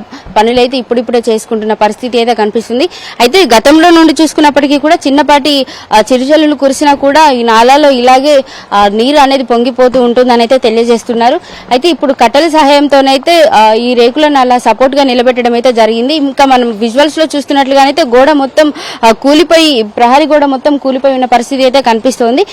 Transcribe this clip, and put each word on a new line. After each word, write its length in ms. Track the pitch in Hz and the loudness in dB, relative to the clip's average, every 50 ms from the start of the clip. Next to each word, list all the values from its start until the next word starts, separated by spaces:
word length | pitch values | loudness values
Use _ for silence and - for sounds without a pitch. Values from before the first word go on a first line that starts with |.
| 214 - - 277 - - - 220 | -2 -8 -18 -20 -20 -6 -2 -2
పనులైతే 400 | 220 226 240 247 247 240 262 262 | 0 0 0 0 0 0 -2 -6
ఇప్పుడిప్పుడే 460 | 226 - 240 240 240 247 233 240 226 247 | -6 -4 -4 -4 -4 -2 -4 -4 -2 -2
చేసుకుంటున్న 440 | 220 220 - - 233 220 214 220 214 | -4 -4 -4 -6 -6 -6 -4 -4 -2
పరిస్థితి 440 | - 214 208 214 - - 247 226 233 | -2 -2 -4 -4 -6 -8 -6 -4 -2
అయితే 160 | 233 240 233 | -2 -2 -2
కనిపిస్తుంది. 560 | 220 208 214 208 233 214 - 233 247 302 359 - - - - - - | -2 -4 -4 -4 -6 -6 -6 -4 -4 -4 -4 -6 -12 -20 -14 -4 -2
అయితే 260 | 240 247 262 392 359 240 233 220 | -2 0 2 0 0 2 0 2
గతంలో 320 | - 277 302 320 320 349 | 2 2 4 4 4 4
నుండి 260 | 339 330 330 320 294 - | 4 4 4 2 2 0
చూసుకున్నప్పటికీ 560 | 320 285 - - 302 294 277 285 285 269 294 277 | -2 -2 0 0 0 0 0 0 0 0 0 -2
కూడా 200 | 285 302 339 349 - 294 | 0 0 -2 -2 -2 -2
చిన్నపాటి, 580 | 269 285 294 277 294 285 262 302 285 277 262 - - - - - - | -2 0 2 2 0 0 0 0 -2 -2 -4 -6 -10 -16 -6 -2 0
ఆ, 60 | 214 214 - 262 | 0 2 0 -2
చిరుజల్లులు 420 | 247 254 269 311 311 311 302 294 | -2 0 0 0 2 2 0 0
కురిసినా 380 | - 277 277 269 - 302 294 285 | 0 -2 -2 -2 0 0 0 0
కూడా 360 | 277 277 277 277 311 320 294 | 0 0 0 2 2 2 2
ఈ 140 | 262 240 233 | 2 0 0
నాలాలో 460 | 233 220 226 233 247 269 294 302 285 | 0 2 2 4 4 4 4 4 2
ఇలాగే, 540 | 269 247 240 247 254 262 262 302 294 269 262 - - - - - - | 2 2 2 2 2 2 2 2 2 0 0 -4 -10 -20 -12 -4 -2
ఆ, 140 | 202 208 208 | 0 0 0
నీరు 300 | 202 220 233 262 294 302 | 0 0 -2 0 2 2
అనేది 260 | 269 269 269 269 262 | 2 2 0 -2 -2
పొంగిపోతూ 600 | 233 240 233 240 269 240 247 254 247 233 262 240 | -2 -2 0 0 -2 0 0 0 0 2 0 0
ఉంటుందని 380 | 240 233 247 254 247 240 240 | 0 2 2 2 2 2 0
అయితే 160 | 233 226 269 262 | 0 0 0 0
తెలియజేస్తున్నారు. 840 | - 233 220 226 233 233 240 220 - - 226 233 226 240 294 359 - - - - - - | 0 0 -2 0 0 0 -2 -2 -2 -6 -4 -2 0 0 0 -2 -6 -12 -18 -20 -8 -6
అయితే 180 | 240 254 247 349 | -4 -2 0 -2
ఇప్పుడు 240 | 320 - - 262 277 | -2 0 -2 -4 0
కట్టెల 340 | - 247 226 - 277 320 - | 0 0 0 2 0 0 0
సహాయంతోనైతే, 960 | 294 311 294 269 294 285 294 277 285 277 269 269 269 269 262 330 349 339 302 - - | 0 0 2 2 2 2 2 2 2 2 2 2 0 0 0 0 2 2 2 2 4
ఆ, 200 | 208 220 214 220 | 2 2 2 2
ఈ 200 | 226 240 247 247 | 0 0 0 0
రేకులను 460 | 233 233 240 240 302 302 294 294 262 | 2 0 0 0 0 0 0 2 0
అలా 180 | 254 247 247 247 | 2 2 0 0
సపోర్ట్గా 460 | - 247 220 214 254 254 254 277 277 | 0 -2 0 0 0 0 0 0 0
నిలబెట్టడం 500 | 269 247 254 233 254 247 240 240 240 240 | 0 0 0 0 0 -2 -2 -2 -2 -2
అయితే 200 | 233 233 262 240 | 0 0 0 2
జరిగింది. 420 | 226 220 214 226 226 233 262 311 | 2 0 0 0 -2 -2 -2 -2
ఇంకా 300 | 311 285 277 262 - 277 | -2 -2 -4 0 0 2
మనం 320 | 269 262 254 247 240 226 202 | 2 2 2 0 -2 -4 -4
విజువల్స్లో 480 | 226 233 214 269 294 311 285 320 320 294 - | -6 -2 0 0 0 0 0 -2 -4 -2 -2
చూస్తున్నట్లుగానైతే 680 | 285 269 - 302 277 269 262 269 277 269 277 285 311 320 | -6 -4 -2 -2 -2 0 0 2 2 2 2 0 -2 -2
గోడ 280 | 247 226 247 262 294 | 0 2 2 2 2
మొత్తం, 420 | 311 285 269 262 - 302 311 302 - 330 - - - - - | 2 0 -2 -2 0 0 0 0 -2 -6 -12 -16 -8 -2 0
ఆ, 80 | 226 | 0
కూలిపోయి, 720 | 220 - - 269 294 302 339 - 339 330 320 311 285 226 220 | 0 0 0 0 2 2 2 2 2 2 2 2 0 -2 -4
ప్రహరీ 420 | 208 - - 240 233 254 285 311 | -4 -2 0 0 2 2 2 2
గోడ 200 | 269 302 294 285 | 2 0 0 0
మొత్తం 320 | 277 277 254 - 302 294 262 | 0 -2 -2 -2 -2 -2 -2
కూలిపోయి 360 | - 269 254 262 269 269 269 | -2 -4 -4 -2 -2 -2 -2
ఉన్న 120 | 254 262 | -2 0
పరిస్థితి 380 | 240 247 240 240 - 277 254 262 | 0 0 -2 -2 -2 -4 -2 0
అయితే 180 | 262 240 277 | 0 0 0
కనిపిస్తోంది. 600 | 262 240 226 226 214 262 226 - 247 233 247 294 403 - | 0 0 -2 0 -2 -2 -2 -2 -2 -2 0 -2 -2 -4